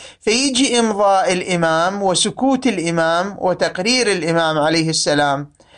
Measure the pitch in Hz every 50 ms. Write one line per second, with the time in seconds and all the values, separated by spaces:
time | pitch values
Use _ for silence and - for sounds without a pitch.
0 | - - - _ - - 226 247 269 285 254 240 277 233 247 240 226 220 208 196
1 | 208 196 196 190 156 175 185 180 - - 180 170 170 165 160 160 170 190 196 202
2 | 202 190 175 - - 208 - - 254 269 269 254 - 247 208 175 156 170 170 170
3 | 165 160 165 170 185 202 196 - - 180 175 - 180 160 - 185 180 226 254 254
4 | 233 208 196 180 151 165 165 170 165 160 156 151 143 156 160 165 156 160 156 -
5 | - 170 147 147 147 143 139 143 143 143 _ _ _ _ -